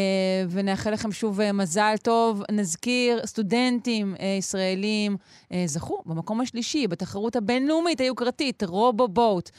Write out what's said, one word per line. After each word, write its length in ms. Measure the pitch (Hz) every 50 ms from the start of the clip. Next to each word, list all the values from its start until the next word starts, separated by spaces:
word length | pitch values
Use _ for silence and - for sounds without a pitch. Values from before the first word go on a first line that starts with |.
| 196 190 190 190 190 190 185 190 185 175
ונאחל 420 | 175 196 196 196 196 196 - 220
לכם 200 | 214 208 - 214
שוב, 300 | 185 - 233 214 196 196
אה, 100 | 214 208
מזל 420 | 202 202 196 160 160 208 208 214 214 202 -
טוב. 400 | 233 233 233 233 226 220 202 202 -
נזכיר, 760 | 208 208 202 165 170 - - 240 247 247 247 240 240 226 -
סטודנטים, 880 | 208 - 226 214 180 220 240 254 254 247 240 - 247 233 214 202 196 180 -
אה, 60 | - 196 196 196
ישראלים, 800 | 185 - - 190 190 185 190 190 202 214 214 214 208 208 202 190 - _ - - _ -
אה, 120 | - 180 180
זכו 380 | 165 143 165 - - 359 403 -
במקום 360 | - 160 160 165 - 214 226
השלישי 460 | 254 240 - 233 226 - - 302 262 196
בתחרות 480 | 175 - 185 - - 196 208 233 226
הבינלאומית 640 | 247 208 196 240 254 262 294 311 330 330 349 320 -
היוקרתית, 640 | 262 254 254 - 240 240 247 - 311 262 - - 208
רובו 440 | 170 165 196 226 254 233 202 254 226
בוט. 420 | 175 226 233 226 202 175 - - -